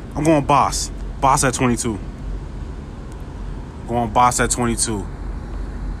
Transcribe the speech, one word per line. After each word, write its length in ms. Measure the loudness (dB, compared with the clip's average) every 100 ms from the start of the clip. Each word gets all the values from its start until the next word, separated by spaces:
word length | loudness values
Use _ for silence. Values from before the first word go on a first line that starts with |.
| -4 0
I'm 80 |
going 220 | 4 4 6
Boss. 440 | 6 6 2 -4 -6 -8 0
Boss 240 | 4 4
at 100 | 4
twenty-two. 460 | 2 2 2 0 -4 -6 -8 -8 -6 -8 -10 -10 -10 -12 -12 -12 -12 -10 -10 -8 -8 -10 -10 -2
Going 240 | 0 2
Boss 260 | 6 6 6
at 100 | 2
twenty-two. 560 | 2 0 0 0 -2 -6 -8 -8 -8 -8 -8 -8 -6 -6 -8